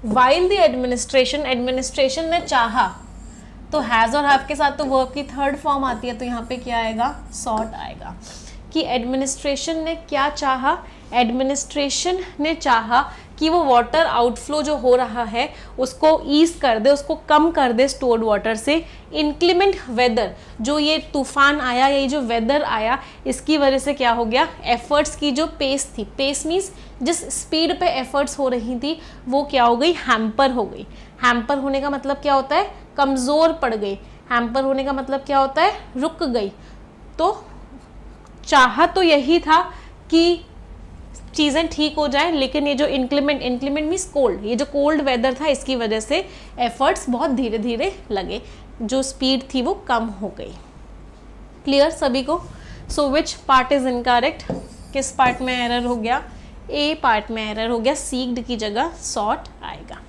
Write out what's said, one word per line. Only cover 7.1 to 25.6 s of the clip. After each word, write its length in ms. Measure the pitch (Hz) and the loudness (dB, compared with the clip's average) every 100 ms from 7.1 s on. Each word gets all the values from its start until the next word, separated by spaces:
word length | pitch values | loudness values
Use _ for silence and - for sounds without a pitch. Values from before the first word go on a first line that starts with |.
| 285 - | -4 -14
सॉट 420 | - - 220 220 | -10 -4 -4 -4
आएगा। 400 | - 71 - - 175 - - - - - | -8 -12 -12 -14 -16 -16 -18 -18 -18 -6
कि 80 | 320 | -4
administration 1000 | 294 247 233 269 269 - 294 269 - 320 | 0 -2 -2 -4 -4 -4 -4 -4 -4 -4
ने 160 | 320 | -4
क्या 340 | 330 - 285 285 | -8 -4 -2 -2
चाहा, 500 | 294 285 262 269 339 - - - | -2 -2 0 0 -2 -6 -20 -4
Administration 1040 | 233 233 247 262 277 - 294 277 269 349 370 370 - | 0 2 2 0 -2 -4 -2 -2 -2 -2 -2 -6 -4
ने 140 | 302 | -2
चाहा 460 | 320 285 233 220 240 285 - - - | -2 2 2 4 0 0 -8 -18 -2
कि 100 | 311 | 2
वो 140 | 349 | 2
water 420 | 302 240 233 311 330 | 6 4 6 2 2
outflow 560 | - 240 233 - 302 | 4 2 0 -4 -4
जो 140 | 294 294 | -2 0
हो 180 | 247 247 | 4 4
रहा 280 | 240 233 | 4 -4
है, 300 | 226 233 294 - - - | -4 -2 -4 -6 -16 -4
उसको 440 | 254 - 311 320 - | -4 4 4 4 4
ease 320 | 294 330 330 | 4 4 4
कर 160 | 254 220 | 2 4
दे, 120 | 233 | 4
उसको 240 | 285 - 311 - | 4 2 -6 4
कम 220 | 302 320 | 6 6
कर 220 | 330 254 | 4 2
दे 140 | 226 269 | 4 2
stored 340 | 269 254 226 | 2 2 2
water 320 | 220 202 220 | 4 2 0
से। 300 | 220 285 320 320 - - | -2 0 0 0 -18 -8
Inclement 640 | 302 302 285 349 349 392 381 - | -2 -2 2 2 4 4 0 -4
weather, 460 | 233 247 226 196 - - - | 0 2 2 -2 -6 -18 -8
जो 180 | 233 302 | -2 0
ये 200 | 302 311 | 2 0
तूफान 640 | - 285 269 285 277 294 | -2 -4 -2 4 4 4
आया, 260 | 254 247 269 | 0 2 4
ये 220 | 277 269 | 4 2
जो 120 | 294 | 0
weather 420 | 240 233 220 285 | 0 0 2 0
आया, 360 | - 226 220 262 - - 269 | 2 -2 0 -2 -4 -10 -6
इसकी 300 | 254 - 311 | -4 0 4
वजह 220 | 277 269 | 4 4
से 160 | 269 | 0
क्या 160 | 277 247 | 0 2
हो 140 | 226 | 2
गया, 240 | 226 247 320 - | 2 2 0 -2
Efforts 520 | - 233 - 294 294 - | -2 -2 2 2 2 0
की 140 | 294 | -2
जो 140 | 262 320 | 0 -2
pace 480 | 320 | -2